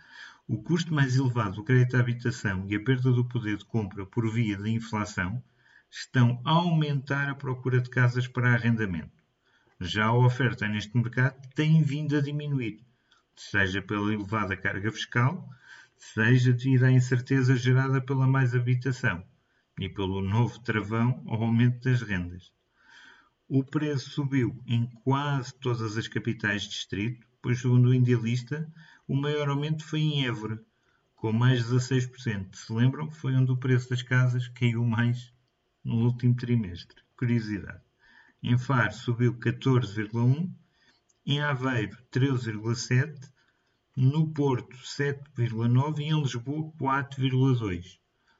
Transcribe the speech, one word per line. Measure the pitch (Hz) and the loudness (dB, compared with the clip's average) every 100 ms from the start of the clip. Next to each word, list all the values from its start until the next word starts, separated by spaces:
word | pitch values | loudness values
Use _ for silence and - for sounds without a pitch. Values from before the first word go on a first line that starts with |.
| - - - - - | -20 -20 -20 -18 -8
O | 110 | -6
custo | - 180 165 | -2 -2 0
mais | 156 131 127 | 0 2 2
elevado | 131 120 104 | 0 0 -2
do | 98 | -2
crédito | 104 127 123 127 | 2 4 4 2
à | |
habitação | 120 120 123 - 104 95 98 | 0 0 -4 -2 -2 -2 -2
e | |
a | 104 | -2
perda | 107 131 127 | 0 0 2
do | 120 | 2
poder | 120 120 107 104 | 0 -2 -4 -6
de | |
compra | - 117 101 104 | -4 -4 -4 -8
por | 95 120 113 | -8 -4 -2
via | 110 107 98 | 0 -2 -2
da | 107 | -2
inflação | 113 - 107 101 - 90 123 - _ _ _ _ | -4 -4 -6 -4 -4 -4 -6 -10 _ _ _ _
estão | - - 131 120 123 | -16 -2 4 4 2
a | - | 2
aumentar | 165 175 160 147 139 127 139 143 | 2 4 2 2 -2 -2 -4 -4
a | |
procura | 139 135 127 131 123 | -6 -6 -6 0 0
de | 123 | 0
casas | 127 123 123 123 | 2 2 2 -2
para | 123 123 | 0 2
arrendamento. | 117 113 113 104 82 73 _ _ _ _ _ _ - | 2 2 0 0 -4 -8 _ _ _ _ _ _ -10
Já | 85 107 110 | -4 0 2
a | |
oferta | 120 127 123 123 - 107 | 4 4 4 0 0 -2
neste | 107 - 123 | -2 -2 -2
mercado | 120 - 135 - - | -2 0 0 -2 -8
tem | - 156 160 | -2 4 4
vindo | 135 147 147 147 | 4 -2 -2 0
a | |
diminuir, | 139 147 147 135 110 - _ _ _ _ _ - | 0 -4 -4 -4 -4 -8 _ _ _ _ _ -20
seja | - 104 95 98 | -4 0 0 -2
pela | 95 104 104 | -4 -2 0
elevada | 107 98 110 98 95 | -2 -2 -2 -2 -2
carga | 98 98 107 | -4 -4 -4
fiscal, | - - 120 127 185 - - - - - _ | -6 -4 0 0 -2 -10 -20 -20 -20 -20 _
seja | - 107 110 127 127 | -8 0 4 6 4
devido | 123 131 127 | 2 2 4
à | 127 | 6
incerteza | 127 127 123 - 135 127 117 | 6 4 0 0 2 4 2
gerada | 120 127 135 135 | 4 2 2 0
pela | 127 135 131 | 0 0 2
mais | 135 123 | 4 2
habitação | 123 123 123 139 123 117 87 - _ _ _ _ - | 2 0 0 0 -2 -2 -4 -8 _ _ _ _ -8
e | 95 | -6
pelo | - 95 95 | -4 -2 -2
novo | 95 110 120 - | 0 0 0 -2
travão | - 107 98 113 120 127 - | -4 -2 -2 0 0 -2 -4
ao | 110 | -2
aumento | 113 117 123 123 131 | 2 4 4 2 0
das | 123 | 0
rendas. | 104 92 87 90 - _ _ _ _ - - - _ _ - | 0 -4 -4 -10 -18 _ _ _ _ -20 -20 -20 _ _ -4
O | 135 | -2
preço | 131 156 151 139 - | 0 -2 -2 -2 -6
subiu | - 139 135 110 - - | -6 -2 0 0 -4 -2
em | 117 120 - | -2 -2 -4
quase | 131 135 147 139 120 | -2 0 0 -4 -6
todas | - 127 110 110 110 | -8 -6 -4 -4 -6
as | 107 | -6
capitais | 117 113 110 104 101 | -6 -4 -2 -2 -2
de | - | -4
distrito, | - - 95 113 123 _ _ | -10 -8 -6 -4 -6 _ _
pois, | 127 123 | -4 -2
segundo | 127 127 123 | 4 4 6
o | |
Idealista, | 127 123 120 113 123 - 151 156 - - - - | 4 4 2 0 -4 -4 -8 -8 -14 -20 -16 -4
o | 139 | -2
maior | 143 147 143 | 0 -2 -2
aumento | 139 151 156 | -2 -2 -4
foi | - 156 | -4 -2
em | 151 147 127 | 0 0 -2
Évora, | 107 110 110 - _ _ _ _ _ | -4 -6 -8 -12 _ _ _ _ _
com | 110 | -2
mais | 113 123 127 | 2 4 4
dezasseis | 117 127 127 131 123 | 2 0 2 0 -2
por | - | -6
cento. | 123 101 95 - | -6 -4 -6 -14
Se | - | -6
lembram, | 113 127 139 156 | 2 2 2 -6
foi | - 135 | -6 -2
onde | 131 131 | 2 2
o | 127 | 0
preço | 135 127 - | 0 0 0
das | 123 | -4
casas | - 127 127 123 - | 0 2 2 0 -4
caiu | - 120 113 | -2 0 0
mais | 120 113 120 120 - _ _ _ _ _ | 0 2 0 -2 -8 _ _ _ _ _
no | 127 113 120 | -4 0 2
último | 120 123 | 2 2
trimestre. | 123 123 120 95 87 - _ _ - | 2 2 0 -2 -8 -14 _ _ -4
Curiosidade. | 120 120 107 101 87 87 _ _ _ _ _ _ | 0 0 0 -6 -8 -14 _ _ _ _ _ _
Em | 120 127 | 0 0
Faro | - 127 104 | 2 0 0
subiu | - - 117 120 - | -2 -4 2 2 2
catorze | 120 120 135 123 123 | -2 0 2 2 2
vírgula | 107 101 117 | -4 -4 0
um, | 120 143 185 - _ _ _ _ _ _ - | 2 2 -2 -8 _ _ _ _ _ _ -4
em | 143 | -2
Aveiro | 147 127 131 120 101 - _ | -2 -2 -2 -2 -4 -8 _
treze | 131 139 123 113 | 0 0 0 -4
vírgula | 107 113 | -6 -4
sete, | 117 - 127 151 - - _ _ _ _ _ _ | -4 0 0 0 -6 -20 _ _ _ _ _ _
no | 135 131 151 156 | 0 2 2 0
Porto | - 143 120 - - - | 0 0 0 -4 -16 -12
sete | - 143 143 - - | -6 -4 -6 -8 -4
vírgula | 113 110 120 | -2 0 2
nove | 127 147 156 | 2 2 -2
e | 147 | -2
em | 156 | 0
Lisboa | 131 117 120 151 156 - | 0 -4 -6 -6 -6 -4
quatro | 131 135 131 - | -2 -2 -4 -2
vírgula | 131 127 135 | 0 4 4
dois. | 123 107 87 90 - _ _ _ | 2 0 -6 -10 -20 _ _ _